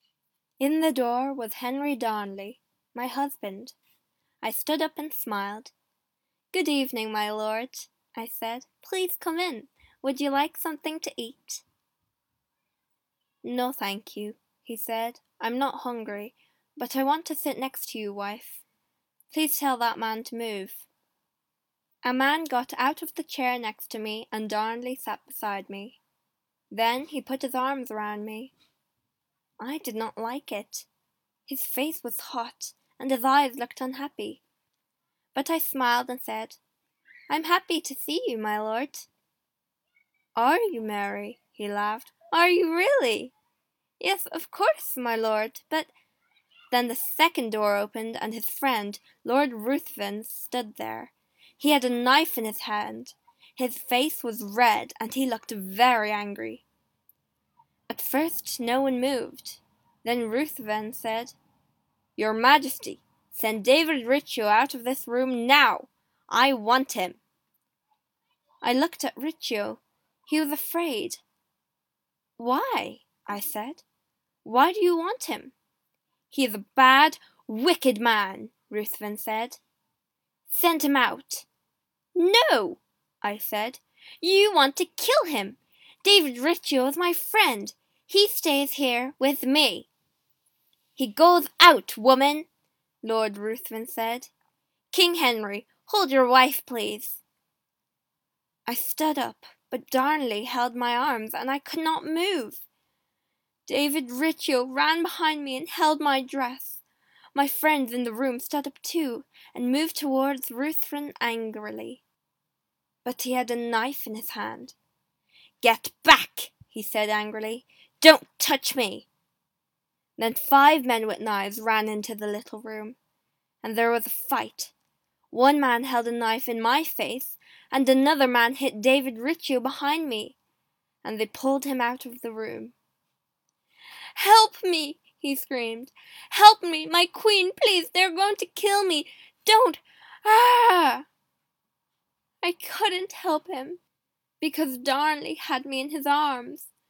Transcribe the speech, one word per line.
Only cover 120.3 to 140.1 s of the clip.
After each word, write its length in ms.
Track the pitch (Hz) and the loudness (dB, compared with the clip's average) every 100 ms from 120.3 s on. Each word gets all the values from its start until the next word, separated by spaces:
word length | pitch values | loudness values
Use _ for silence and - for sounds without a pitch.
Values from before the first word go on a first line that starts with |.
five 520 | - - 277 285 311 254 | -2 4 8 8 8 2
men 200 | 226 220 | 0 0
with 140 | - | -4
knives 400 | 220 202 196 220 | -4 -2 -4 -4
ran 300 | 220 220 214 | 0 0 0
into 260 | 214 208 208 | -4 -6 -8
the 100 | 208 | -6
little 360 | 208 - 214 | -6 -10 -14
room, 340 | 226 214 214 254 _ _ _ _ _ _ | -12 -12 -12 -16 _ _ _ _ _ _
and 160 | 220 226 | -6 0
there 140 | 233 | 2
was 160 | 233 - | 2 -2
a 140 | - - | -8 -2
fight. 400 | 254 220 - - _ _ _ _ _ _ | -2 -2 -10 -14 _ _ _ _ _ _
One 300 | 226 262 294 | 4 6 6
man 240 | 269 233 | 2 0
held 240 | 262 247 233 | 0 -2 -2
a 40 | |
knife 360 | 233 226 226 254 | -2 -2 -2 -4
in 140 | 233 | -2
my 220 | 226 277 320 | 2 0 0
face, 520 | - 175 247 - - _ - _ | -6 -6 -6 -10 -14 _ -20 _
and 180 | 262 262 | 2 6
another 380 | 262 277 311 254 | 6 6 4 4
man 280 | 247 233 269 | 4 2 2
hit 260 | 269 214 | -4 0
David 360 | 240 277 262 226 | 4 4 2 -4
Riccio 420 | 254 330 - 254 | -4 -4 -2 -2
behind 480 | 240 - 285 320 311 | -2 -4 -2 -2 -2
me, 300 | 220 220 - _ _ _ _ _ _ | -6 -8 -16 _ _ _ _ _ _
and 160 | - 214 | -10 -6
they 80 | 214 | -6
pulled 380 | - 269 269 277 | -2 0 0 -2
him 160 | 254 | -2
out 240 | 240 254 254 | -2 -2 -12
of 160 | 240 | -12
the 100 | 233 | -10
room. 420 | 220 220 226 226 - _ _ _ _ _ _ _ _ _ _ - - - - | -8 -10 -10 -14 -18 _ _ _ _ _ _ _ _ _ _ -20 -20 -16 -4
"Help 480 | 392 440 440 - | 8 8 8 2
me," 360 | 370 330 285 - _ _ | -2 -2 -2 -10 _ _
he 160 | 277 269 | -4 -4
screamed. 560 | - 254 226 226 254 _ - - - | -4 -4 -4 -8 -14 _ -20 -20 -8
"Help 320 | - 427 440 | 10 12 12
me, 240 | 349 320 311 | 4 -4 2
my 180 | 339 349 | 4 4
queen, 460 | - 440 403 359 - | 4 4 4 2 2
please, 280 | - 370 339 | 4 4 2
they're 200 | 359 370 | 2 2
going 240 | 330 403 403 | 4 2 2
to 180 | - - | -4 0
kill 200 | 403 403 | 2 4
me. 280 | 381 311 311 - - _ | 4 0 -2 -12 -20 _
Don't, 360 | - 440 466 - _ _ - | 4 6 6 2 _ _ -20